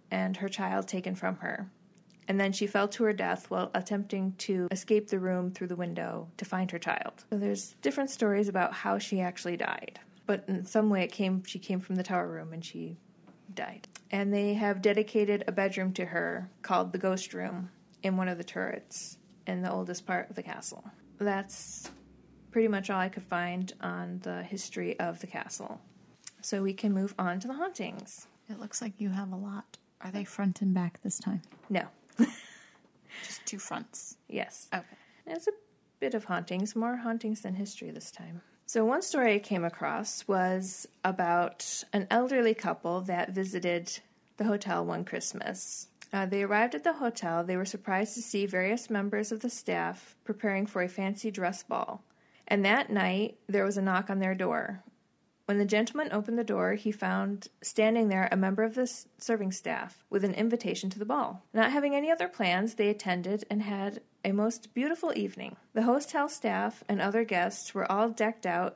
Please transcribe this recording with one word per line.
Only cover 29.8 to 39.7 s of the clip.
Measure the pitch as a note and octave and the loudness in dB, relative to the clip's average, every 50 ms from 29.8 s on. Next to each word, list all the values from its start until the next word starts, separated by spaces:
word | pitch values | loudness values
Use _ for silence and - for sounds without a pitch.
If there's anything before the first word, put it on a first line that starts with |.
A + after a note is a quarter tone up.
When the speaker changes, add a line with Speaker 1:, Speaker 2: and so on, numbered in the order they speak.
| _ _ _ - | _ _ _ -14
Speaker 2:
Are | - F#3 | -12 -8
they | F#3+ G3+ G3 | -6 -6 -6
front | - - - G3+ F#3+ F3+ - | -6 -4 0 2 2 2 2
and | G3+ F#3+ F3+ | 2 2 4
back | F#3 F3 E3+ - - - | 4 2 0 -2 -4 -6
this | G3 - - | -4 -4 -2
time? | - F#3+ G3 F3 - - - - - - | -2 -2 -2 -2 -4 -8 -20 -16 -6 -2
Speaker 1:
No. | G3+ F3 - - - _ _ _ - - | 0 0 0 -2 -8 _ _ _ 2 4
<laughs> | A#3 - - - - - - - - - - _ _ _ _ _ _ - - - - | 4 4 2 -4 -16 -18 -20 -20 -20 -20 -20 _ _ _ _ _ _ -18 -16 -14 -12
Speaker 2:
Just | - - - - | -10 -10 -10 -10
two | - - G3 | -8 -8 -8
fronts? | - - - - A#3 - - - - - - _ _ - | -8 -6 -6 -6 -8 -8 -12 -12 -12 -12 -16 _ _ -8
Speaker 1:
Yes. | - - - - - - - - - | -6 -6 -6 -6 -8 -16 -10 -6 -6
Speaker 2:
Okay. | F#3 F3 - - - - _ _ _ - | -6 -6 -6 -18 -20 -20 _ _ _ -12
Speaker 1:
There's | - D#4+ E4+ - G#4+ | -8 -8 -4 -2 -2
a | G#4 - - _ _ _ _ _ _ - | -2 -4 -4 _ _ _ _ _ _ -2
bit | - B3+ - | -2 0 0
of | G#3+ - | -2 -2
hauntings, | - F3+ F3 F3 - F3+ F#3 G3+ G#3+ - | -2 -2 -2 -2 -2 -2 -2 -2 -2 0
more | A3+ A3+ A#3+ B3 B3 | -2 0 0 -2 -2
hauntings | A#3 A#3 A3+ A3+ - G#3+ A3 G#3+ | -2 -2 -2 -2 -2 -2 -4 -4
than | - G3 F#3 | -4 -6 -4
history | F#3+ G3+ G3+ - - - - | -4 -4 -6 -8 -10 -12 -12
this | - - - - | -10 -12 -12 -14
time. | - - F3 E3 E3 F3 - _ _ _ _ - | -14 -14 -14 -14 -14 -14 -16 _ _ _ _ -2
So | - A3+ A3 | 0 2 4
one | A3+ C4 E4 | 4 4 2
story | F#4+ - - D4 B3 A3+ G3+ | 2 0 2 4 6 6 6
I | G#3 | 4
came | G3+ - G#3 F3 E3+ | 2 0 0 0 0
across | E3+ | 0